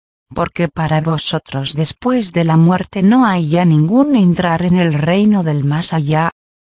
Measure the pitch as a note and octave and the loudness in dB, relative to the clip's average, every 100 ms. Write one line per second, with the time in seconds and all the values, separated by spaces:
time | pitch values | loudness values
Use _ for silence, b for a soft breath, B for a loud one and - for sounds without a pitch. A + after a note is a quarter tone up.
0 | _ _ _ - E3+ - E3+ - D#3+ D#3 | _ _ _ -6 -6 -4 -4 -2 -2 0
1 | D#3 D#3 - D#3+ - C3+ C3+ C#3+ D#3 - | -2 -2 -2 -4 -6 -8 -6 -4 -4 -4
2 | B3 B3+ G3 E3+ E3 D#3+ E3 F3+ F#3 G#3 | -2 -2 -2 -2 2 4 4 2 -4 -2
3 | F#3+ B3 A#3+ F#3 D#3 E3+ F3+ D3+ D#3 A#3 | 2 4 2 0 0 2 2 2 2 2
4 | C#4+ C4+ F#3 E3 F3 E3 F3 F3+ E3+ D3 | 2 2 2 2 0 0 0 0 0 0
5 | D3+ F#3 G#3+ G#3 E3 D3 C#3+ D3+ F3 D#3+ | 0 2 2 2 0 -2 -2 -2 -2 -4
6 | D3 D#3 E3 - _ _ | -2 0 -2 -6 _ _